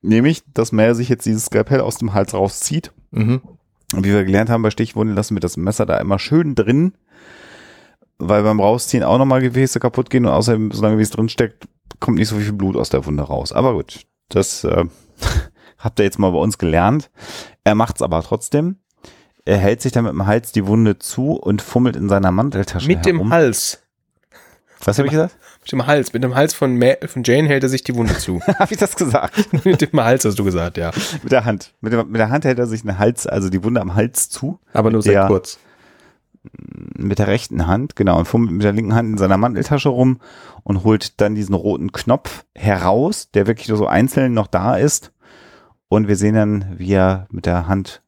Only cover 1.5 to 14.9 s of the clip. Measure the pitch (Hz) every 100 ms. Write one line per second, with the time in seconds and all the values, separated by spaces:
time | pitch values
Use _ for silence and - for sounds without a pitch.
1.5 | 107 107 135 - - 117 98 98 95 98
2.5 | - - 156 - _ _ 110 110 127 -
3.5 | - _ _ _ 95 98 104 95 98 117
4.5 | 117 110 - 113 110 110 98 107 101 85
5.5 | - 92 - - - 95 98 - 156 160
6.5 | 117 104 135 180 - _ _ - - -
7.5 | - - - _ _ _ _ 87 104 107
8.5 | 107 101 120 - 131 64 117 135 131 127
9.5 | 123 131 - 123 127 120 127 117 67 110
10.5 | 110 107 104 107 107 107 - 110 - 113
11.5 | _ - _ _ - - 113 107 107 104
12.5 | 104 95 60 - 67 76 73 71 65 -
13.5 | - 131 113 - - _ _ _ 101 95
14.5 | - 82 82 85